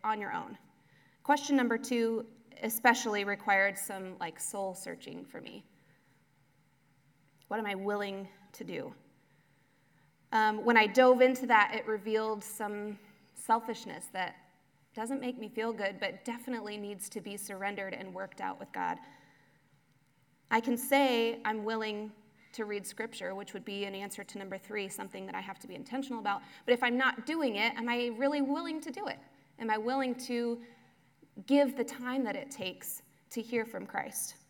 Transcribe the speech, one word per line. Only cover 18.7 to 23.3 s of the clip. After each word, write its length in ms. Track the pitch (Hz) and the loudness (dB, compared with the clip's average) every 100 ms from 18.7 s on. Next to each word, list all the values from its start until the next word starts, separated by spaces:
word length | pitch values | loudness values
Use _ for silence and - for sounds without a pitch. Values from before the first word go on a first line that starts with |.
God. 280 | - 165 170 - - - _ _ _ _ _ _ _ _ _ _ _ _ | -2 -2 -2 -8 -20 -20 _ _ _ _ _ _ _ _ _ _ _ _
I 80 | 226 | 0
can 160 | 226 240 | 2 -2
say 600 | - 277 269 233 226 233 | 4 4 6 4 2 0
I'm 220 | 214 220 208 | -4 -2 -2
willing 460 | 220 220 208 214 - _ _ _ | -2 -2 -4 -8 -14 _ _ _
to 140 | - 214 | -8 -4
read 200 | 202 196 | -4 -6
scripture, 480 | - 226 - 185 | -8 -8 -6 -6